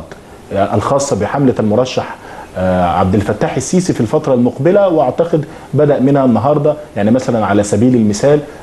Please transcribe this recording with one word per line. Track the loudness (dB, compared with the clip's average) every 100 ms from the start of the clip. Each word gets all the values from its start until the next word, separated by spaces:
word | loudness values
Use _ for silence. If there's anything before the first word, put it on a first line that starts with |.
| -8 -20 -20 -20 -8
آه، | -2 -2 -2
الخاصة | 0 0 0 -2
بحملة | -2 0 0 2
المرشح، | 0 0 0 -4 -6 -10 -16 -18 -12 -4
آه، | -2 0 2
عبد | 2 2 0
الفتاح | 0 -2 -2 -4
السيسي | -2 0 0
في | -2
الفترة | -2 -2 0
المقبلة، | 0 0 0 2 2 2
وأعتقد | 2 0 0 0 -2 -4 -10 -4
بدأ | 0 2 2
منها | 2 2 2
النهاردة. | 2 2 2 0 -2 -6 -2
يعني | 0
مثلا | 0 0 -2 0
على | 0
سبيل | 0 2 2 4
المثال، | 2 0 2 2 -2 -14